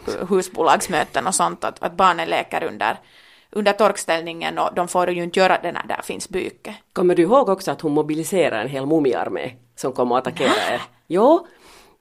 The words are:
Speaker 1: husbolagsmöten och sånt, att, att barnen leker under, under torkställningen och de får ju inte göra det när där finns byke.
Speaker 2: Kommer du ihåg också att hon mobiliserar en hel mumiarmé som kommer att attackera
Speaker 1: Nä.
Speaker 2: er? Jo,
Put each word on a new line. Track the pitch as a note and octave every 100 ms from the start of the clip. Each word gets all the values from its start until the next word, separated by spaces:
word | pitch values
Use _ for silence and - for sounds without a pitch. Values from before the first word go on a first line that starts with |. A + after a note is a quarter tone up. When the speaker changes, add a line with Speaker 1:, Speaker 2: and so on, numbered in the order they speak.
| - - F3+
Speaker 1:
husbolagsmöten | F#3+ F#3 - D#3+ F#3+ - F#3 - - -
och | F#3+
sånt, | E3+ F3
att, | - -
att | F3 E3+
barnen | F#3+ E3+ E3+
leker | D#3 - E3
under, | D#3+ G#2 G#2 - _ - - _ _
under | G3+ G3+
torkställningen | G3+ G#3 F3+ - E3 E3 E3 D#3+ E3
och | E3 -
de | F3
får | F3+ F3+
ju | F3
inte | F3 G3
göra | F#3 F3+
det | F3
när | - -
där | -
finns | - F#3+ -
byke. | F#3+ - - - G#3 _
Speaker 2:
Kommer | - F3+ F3
du |
ihåg | E3+ C4 G#3+
också | F#3+ -
att | C#3
hon | D#3+
mobiliserar | D3 D3+ D#3 D#3 F#3+ C#3 A2
en | A#2+
hel | C#3 C#3
mumiarmé | D#3+ C#3 F2+ - F2+ C#2+ - _ -
som | C#3
kommer | C3 B2+ B2+
att | B2+
attackera | C3 C3
Speaker 1:
Nä. | F#4+ F2+ A#2+
Speaker 2:
er? | - _ -
Jo, | F3 B3 E4+ - _ - - _ _